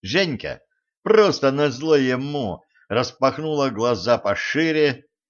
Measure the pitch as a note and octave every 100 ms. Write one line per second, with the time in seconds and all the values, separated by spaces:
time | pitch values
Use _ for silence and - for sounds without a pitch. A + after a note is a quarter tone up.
0 | G2 C#3+ F#3+ C3 D2 C2+ _ _ _ _
1 | - A3 G#3 C#3+ C#3 C3+ D3 B2 D#3+ D3+
2 | C3 B2+ C#3 D3 A#2 E2 _ _ _ G#2+
3 | B2 - C3 C3 D#3 D3+ C#3 G#2+ A#2 A#2+
4 | C#3+ A#2 G2+ G2+ - D3 D#3+ D#3 D3+ B2+
5 | _ _